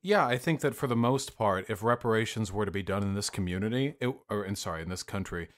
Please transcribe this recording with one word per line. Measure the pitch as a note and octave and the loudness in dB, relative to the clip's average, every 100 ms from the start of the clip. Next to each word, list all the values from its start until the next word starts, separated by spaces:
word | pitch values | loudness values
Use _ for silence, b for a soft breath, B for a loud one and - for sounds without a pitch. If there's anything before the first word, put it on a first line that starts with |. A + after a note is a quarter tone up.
yeah, | F#3 G#3 C3 | 2 4 4
I | B2 | 2
think | E3 D#3 | 2 2
that | C#3+ A2+ | 0 0
for | C3+ | 0
the | A#2 | 4
most | A#2 C3+ - - | 4 2 -2 0
part, | G#2 F#2+ F#2+ | 2 2 0
if | G2+ | -2
reparations | A2+ A#2+ A#2+ A2 A2 A2+ G#2 | 0 2 2 2 2 -2 -2
were | G2+ G2 | -2 -2
to | |
be | G2 | -2
done | F#2+ F#2+ | -2 0
in | G2+ G2 | 0 -2
this | - | -2
community, | - F2+ F#2 G#2+ B2+ C#3 - | -2 -2 0 0 0 0 -2
it, | B2 - - | -4 -4 -4
or | G#2 | -4
in, | F#2+ F#2 | -2 -4
sorry, | F#2+ E2 | -4 -6
in | E2 | -4
this | F2+ | -6
country, | - G2 F#2 F2 E2 | -6 -6 -4 -6 -8